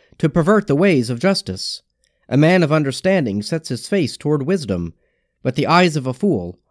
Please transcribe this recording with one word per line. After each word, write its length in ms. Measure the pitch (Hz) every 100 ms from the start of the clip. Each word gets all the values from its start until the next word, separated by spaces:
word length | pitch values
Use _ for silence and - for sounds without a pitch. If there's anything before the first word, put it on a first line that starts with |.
| _ -
to 120 | 160
pervert 380 | 175 160 214 202
the 80 |
ways 340 | 143 196 143 117
of 100 | 120
justice. 640 | 190 196 - 92 - - _ _ _ _ -
A 80 | 135
man 260 | 156 185
of 80 | 151
understanding 720 | 156 139 127 185 190 120 101
sets 280 | - 160 -
his 180 | 120 -
face 280 | 202 131
toward 280 | - 147 151
wisdom, 500 | 135 190 113 90 85 - _ _ _ _
but 140 | 127
the 120 | 131 -
eyes 280 | 170 180
of 120 | 151 127
a 60 |
fool 460 | 127 202 117 87 - _